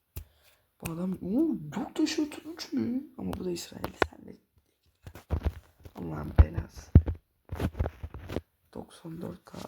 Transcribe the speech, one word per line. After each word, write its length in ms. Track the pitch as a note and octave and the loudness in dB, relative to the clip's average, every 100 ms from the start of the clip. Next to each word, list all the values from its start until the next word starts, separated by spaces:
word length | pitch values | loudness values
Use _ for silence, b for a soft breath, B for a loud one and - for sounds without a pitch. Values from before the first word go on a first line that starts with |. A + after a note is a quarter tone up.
| _ - b b b b b _ | _ -18 b b b b b _
Bu 100 | E3+ | -8
adam, 200 | D#3+ F#3 | -4 -4
oo, 440 | F3+ F3 A#3+ D#4+ G3+ D3+ G3+ | -4 0 2 2 0 -4 -6
dört 240 | D4+ - | -4 0
yaşı 220 | D4+ - D4 - D4+ | 2 2 -2 -4 -12
üç 200 | E4+ - | -10 -2
mü? 300 | C4 A3+ B3+ D4 - | 0 2 0 -4 -6
Ama 160 | F#3+ | -4
bu 120 | - F#3 | -2 -2
da 40 | |
İsrail. 440 | E3+ - - - - - | -4 -6 -6 -8 2 0
Sen 160 | - - | 0 -18
de 200 | - _ _ _ _ _ _ - - - - - - - _ - - | -18 _ _ _ _ _ _ -16 -16 -2 0 0 -2 -18 _ -16 -8
Allah'ın 380 | - D3+ D3+ - | -6 -4 2 10
belası. 540 | - E3 - - - - - - _ _ - - F2 - - - - - - - - _ _ | 10 10 -6 -12 0 0 0 -6 _ _ -10 -2 -2 0 -4 -4 -14 -14 -6 -8 -8 _ _
Doksan 480 | - - - E3 E3 | -14 -14 -14 -12 -8
dört 240 | - F3 - | -8 -10 -14
K 120 | - | -12